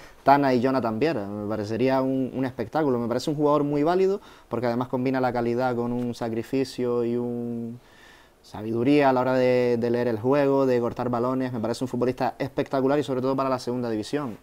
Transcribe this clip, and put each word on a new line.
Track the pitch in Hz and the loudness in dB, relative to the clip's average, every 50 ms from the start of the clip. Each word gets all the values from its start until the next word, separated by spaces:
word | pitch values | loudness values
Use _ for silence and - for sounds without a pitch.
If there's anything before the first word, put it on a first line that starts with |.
| - - - - - | -20 -20 -20 0 4
Tana | 135 139 143 139 135 127 | 6 6 6 6 4 4
y | 123 | 4
Jonathan | 113 131 131 131 113 117 110 110 | 4 2 2 2 0 0 0 0
Viera. | 135 160 156 113 101 | 0 0 0 -2 -4
Me | 98 104 104 104 | -6 -6 -6 -4
parecería | 101 110 107 104 104 113 107 127 131 131 131 | -4 -4 -4 -2 -4 0 0 2 2 2 2
un, | 131 131 135 131 131 123 - | 0 0 0 -2 -2 -4 -4
un | 123 135 | -4 -4
espectáculo. | 127 - - 113 117 - 151 160 139 123 | -4 -4 -6 -8 -2 -2 0 2 2 2
Me | 117 120 | 0 0
parece | 110 117 127 - 165 | -2 -2 -2 -2 -2
un | 151 | -2
jugador | 151 151 143 147 151 147 | 2 2 4 4 4 2
muy | 143 147 147 147 | 0 0 2 2
válido, | 165 180 190 190 190 196 208 - - - - - _ | 2 2 2 2 2 0 -4 -8 -16 -20 -20 -10 _
porque | - 113 123 | -4 -2 0
además | 120 117 120 127 | 0 0 -2 -2
combina | 123 - 127 127 135 131 131 | -2 -2 -2 0 0 0 0
la | 127 123 | 0 0
calidad | 117 123 120 120 117 120 127 127 123 | 0 0 0 0 0 0 0 0 0
con | 117 120 120 120 | -2 -2 -2 -4
un | 123 123 120 117 | -4 -4 -6 -6
sacrificio | - 123 117 110 113 113 - - 135 131 131 - - 123 123 120 120 120 | -6 -6 -4 -4 -4 -4 -2 -2 -2 -2 -2 -4 -4 -2 0 0 0 0
y | 120 120 | 0 -2
un | 120 120 120 120 120 120 120 117 117 117 117 117 120 - - - - - - - - - _ _ _ | -2 -2 -4 -4 -6 -6 -6 -6 -6 -8 -10 -12 -14 -18 -20 -20 -20 -20 -20 -20 -20 -20 _ _ _
sabiduría | _ - - 95 107 113 113 117 120 139 147 147 143 135 | _ -16 -14 -10 -6 -4 -2 0 2 4 4 6 6 4
a | 131 | 4
la | 127 | 4
hora | 127 127 131 | 2 2 2
de, | 131 127 127 127 123 123 123 120 117 | 4 4 4 4 4 4 2 2 0
de | 117 120 | 0 0
leer | 120 120 120 | 0 0 0
el | 123 113 104 | 0 -2 0
juego, | 110 127 139 147 143 139 139 135 135 | 0 2 2 4 4 4 4 2 4
de | 131 127 120 | 2 2 2
cortar | 117 117 113 - 120 123 | 0 -2 -4 -4 -4 -4
balones. | 123 117 120 127 131 131 131 123 127 | -2 0 0 -2 -2 -2 -4 -4 -4
Me | 117 | -4
parece | 107 113 117 - 135 | -2 -4 -2 -4 -4
un | 123 | -4
futbolista | - 123 123 127 123 - 131 117 - - | -2 -2 0 -2 0 -2 -4 -4 -2 -4
espectacular | 151 131 - - 131 - - 135 127 135 143 | -8 -6 -4 -4 -4 -2 -2 0 2 2 2
y | 151 135 | 0 0
sobre | 139 131 127 | -2 -4 -2
todo | 123 135 135 | -2 -2 0
para | 135 135 135 | 0 0 -2
la | 131 131 | -2 -2
segunda | - 123 120 127 120 117 | -4 -4 -4 -4 -4 -2
división. | 113 107 101 - - 147 147 120 98 - | -4 -4 -4 -4 -4 -4 -4 -6 -10 -12